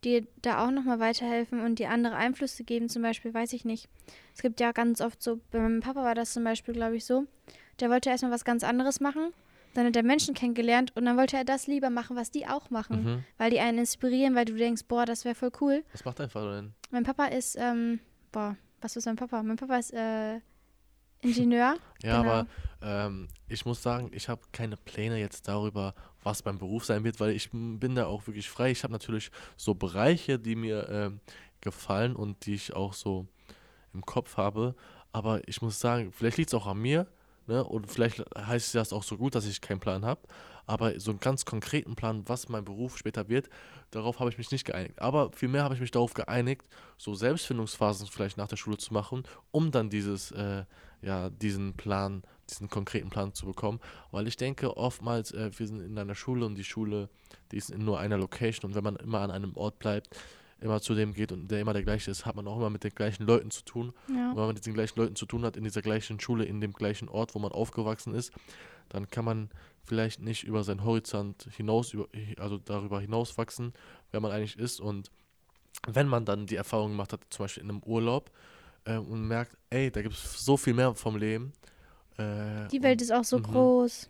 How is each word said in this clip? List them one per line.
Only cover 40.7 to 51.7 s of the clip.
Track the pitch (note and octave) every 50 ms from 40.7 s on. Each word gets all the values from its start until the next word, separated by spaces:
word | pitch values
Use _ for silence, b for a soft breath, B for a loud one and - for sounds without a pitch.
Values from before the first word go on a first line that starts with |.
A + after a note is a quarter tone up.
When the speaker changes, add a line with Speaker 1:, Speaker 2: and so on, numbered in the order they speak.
| G#2+ - A2 A2+ - -
Speaker 2:
so | G2+ A2 G#2+
einen | G2
ganz | - B2+ C3+ C3 -
konkreten | - - A2 - - - D3 - - A2+
Plan, | - - A2+ A2+ G#2+ G2 -
was | A#2+ B2 - -
mein | A#2+ A2 G2+
Beruf | G2+ G2+ G2+ A#2+ B2+ B2+ -
später | - A2 - A#2 G2+ G2+
wird, | A#2 C3 C3+ - B B B B B B B B -
darauf | A2 G#2+ A#2 A#2+ -
hab | B2+ A#2+
ich | A#2+ -
mich | A#2 -
nicht | - C3 -
geeinigt. | - - F2+ F#2 - - -
Aber | - A#2+ C3+ D3+ C#3 - -
vielmehr | - - B2 C3 C#3 C#3+
hab | C#3+ C3+
ich | B2
mich | B2+ A#2+ -
darauf | B2 A#2+ A#2 -
geeinigt, | - - - A2 B2 A#2+ B2 C3+ - - B B B B B B B
so | - - G#2
Selbstfindungsphasen | F#2+ G#2+ B2 D3+ F3 - - C3 A#2 A2 G#2+ - - A2 G#2 G#2 G2+ G#2 G2+
vielleicht | - - G#2+ G2 - -
nach | G2+ G#2
der | -
Schule | G2+ - G#2+ G#2+ G2+
zu | - - A2
machen, | G#2 G#2 - - C3 B2+ B B B B _ _
um | D3+ D#3+ D#3+
dann | C3+ B2+ A2 G#2+
dieses, | G#2 G#2 G2+ G2+ G2+ G2 - - -
äh, | - G#2 G2+ G2 G2 G2 b b b b b b b -
ja, | F#2+ F#2+ F#2 F2+ F#2
diesen | G2+ G#2 A2 G#2+ G2 G2 G2 G2